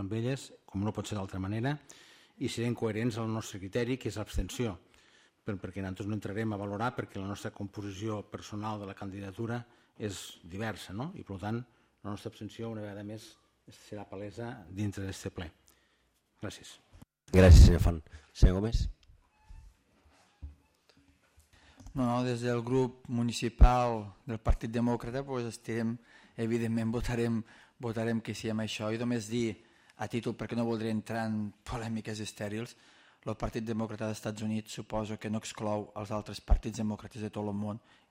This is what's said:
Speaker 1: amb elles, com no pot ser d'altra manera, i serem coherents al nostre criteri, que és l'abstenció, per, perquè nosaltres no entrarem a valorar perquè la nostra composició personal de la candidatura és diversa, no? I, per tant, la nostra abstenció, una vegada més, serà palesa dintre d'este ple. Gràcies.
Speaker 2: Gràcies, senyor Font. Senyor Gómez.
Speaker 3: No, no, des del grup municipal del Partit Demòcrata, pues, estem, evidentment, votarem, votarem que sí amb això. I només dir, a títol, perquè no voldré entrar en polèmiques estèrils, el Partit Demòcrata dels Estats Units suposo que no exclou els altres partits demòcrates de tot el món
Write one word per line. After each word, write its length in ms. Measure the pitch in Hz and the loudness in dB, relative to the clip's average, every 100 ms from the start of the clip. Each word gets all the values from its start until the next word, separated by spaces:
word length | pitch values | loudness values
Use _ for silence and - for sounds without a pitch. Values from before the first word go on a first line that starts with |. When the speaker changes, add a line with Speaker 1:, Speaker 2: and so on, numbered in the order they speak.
Speaker 1:
amb 120 | 98 110 | -4 -2
elles, 300 | 120 135 - - - | -2 -4 -8 -20 -8
com 160 | 95 | -2
no 100 | 107 | -2
pot 140 | 104 - | -2 -4
ser 120 | 104 | -6
d'altra 200 | 95 92 | -6 -4
manera, 380 | 95 110 127 147 - - - - - - | -4 -2 -2 -4 -10 -20 -20 -20 -20 -8
i 80 | 127 | -6
serem 240 | - 117 | -2 -2
coherents 460 | 117 113 107 120 110 | 0 -2 0 -2 -2
al 80 | 113 | -2
nostre 300 | 110 - 98 | -4 -6 -10
criteri, 340 | 95 123 117 127 | -4 -2 -2 -2
que 120 | 113 | -4
és 80 | 107 | -6
l'abstenció, 560 | 87 - 92 - 117 92 - - - - - _ | -4 -2 -2 -2 -4 -4 -14 -20 -20 -20 -20 _
per, 100 | - 98 | -8 -6
perquè 240 | 95 98 | -8 -6
nosaltres 240 | 95 92 101 | -6 -6 -4
no 80 | 107 | -4
entrarem 340 | 101 101 113 | -4 -4 -2
a 60 | 101 | -2
valorar 320 | 101 101 120 120 | -4 -2 -2 -2
perquè 240 | 104 101 | -8 -8
la 100 | 98 | -8
nostra 220 | 101 107 | -6 -8
composició 680 | - 101 - 101 95 110 107 - | -8 -10 -8 -10 -6 -6 -6 -8
personal 480 | 101 - 104 107 107 | -14 -10 -8 -6 -6
de 80 | 98 | -8
la 60 | 98 | -10
candidatura 640 | 98 98 98 95 113 120 - - _ | -10 -10 -10 -6 -4 -6 -8 -20 _
és 460 | - 107 92 - - | -8 -8 -8 -12 -16
diversa, 540 | 85 92 110 95 - 98 | -12 -6 -6 -6 -10 -8
no? 160 | 156 | -8
I, 80 | - | -10
per 160 | 90 95 | -10 -8
tant, 160 | 104 117 123 _ _ _ | -4 -4 -8 _ _ _
la 80 | 101 | -10
nostra 220 | 104 110 | -10 -10
abstenció, 400 | - 104 - 113 | -12 -14 -10 -10
una 100 | 107 | -8
vegada 220 | 104 101 104 | -10 -10 -10
més, 240 | 110 - - _ _ - - - | -12 -16 -20 _ _ -20 -20 -14
serà 220 | 104 101 | -14 -10
palesa 420 | 98 104 104 117 127 82 | -10 -10 -8 -10 -10 -12
dintre 320 | 92 104 98 95 | -4 -4 -4 -8
d'este 240 | 90 95 | -8 -10
ple. 220 | - 82 - - - _ _ _ _ _ _ | -10 -12 -14 -20 -20 _ _ _ _ _ _
Gràcies. 320 | 101 - - - _ - - _ - | -12 -12 -18 -20 _ -20 -20 _ 4
Speaker 2:
Gràcies, 360 | 92 92 - - | 10 12 12 12
senyor 180 | 85 87 | 12 4
Font. 160 | 82 - - - | 2 -6 -20 -20
Senyor 240 | - 92 92 | 6 6 6
Gómez. 300 | 107 117 - - - - _ _ - - - _ _ _ - - _ _ - - _ _ - - _ _ _ _ _ - - - - | 2 0 0 -4 -20 -20 _ _ -20 -20 -20 _ _ _ -20 -20 _ _ -16 -16 _ _ -20 -20 _ _ _ _ _ -20 -20 -18 -8
Speaker 3:
No, 120 | 139 120 | -2 0
no, 180 | 120 127 | 2 0
des 140 | 120 | 0
del 180 | 123 120 117 | 0 -2 2
grup 400 | 131 127 - - | 2 2 -2 -4
municipal 960 | 120 120 110 120 - 123 123 123 113 104 - - | 0 0 0 -4 10 10 10 2 0 -6 -14 -10
del 140 | 110 | -4
Partit 300 | - - 117 | 0 0 0
Demòcrata, 480 | 117 120 117 120 127 | 0 0 0 -4 -8
pues, 240 | 139 131 117 | -6 -6 -6
estem, 460 | - - 113 113 120 - - - - | -8 -6 -2 -2 -4 -10 -20 -18 -6
evidentment, 540 | 113 117 113 117 113 | -2 0 0 0 0
votarem, 480 | 120 110 117 117 113 - - - _ | -2 -2 0 0 0 -4 -16 -20 _
votarem 400 | 117 113 113 113 | -6 -2 0 -2
que 140 | 110 | -4
sí 160 | 104 110 | -6 -4
amb 140 | 110 | -2
això. 260 | 107 - 107 | -4 -4 -4
I 80 | 113 | -2
només 300 | 120 120 104 | -2 -2 -2
dir, 220 | 120 113 101 - - - - | 0 0 -4 -14 -20 -20 -10
a 60 | 107 | -6
títol, 240 | 120 117 | -4 -4
perquè 240 | 110 107 120 | -6 -4 -2
no 80 | 117 | 0
voldré 240 | 113 113 | 0 0
entrar 320 | 110 - 113 110 | -2 -2 -4 -2
en 240 | 107 104 - | -2 -4 -8
polèmiques 580 | - 123 113 113 110 107 | -8 -6 -4 -4 -6 -6
estèrils, 500 | 101 - 107 107 120 - - - - _ | -8 -6 -6 -4 -8 -14 -20 -20 -20 _
el 120 | - 107 | -8 -4
Partit 240 | 107 120 | -4 -4
Demòcrata 440 | 110 110 110 107 110 | -4 -4 -4 -4 -4
dels 100 | 104 | -4
Estats 240 | 110 104 | -6 -4
Units 300 | 107 110 - - | -4 -4 -6 -12
suposo 400 | 104 110 107 107 | -6 -4 -4 -6
que 140 | 107 | -4
no 100 | 110 | -4
exclou 460 | - - 107 107 101 - | -6 -6 -2 -2 -4 -10
els 140 | 104 | -6
altres 300 | 107 104 101 | -6 -6 -12
partits 380 | - - 120 110 | 2 4 4 -4
demòcrates 400 | 110 104 101 107 | -4 -4 -10 -10
de 60 | 107 | -8
tot 140 | 107 104 | -4 -4
el 80 | 101 | -4
món 220 | 104 104 - - _ | -6 -8 -12 -20 _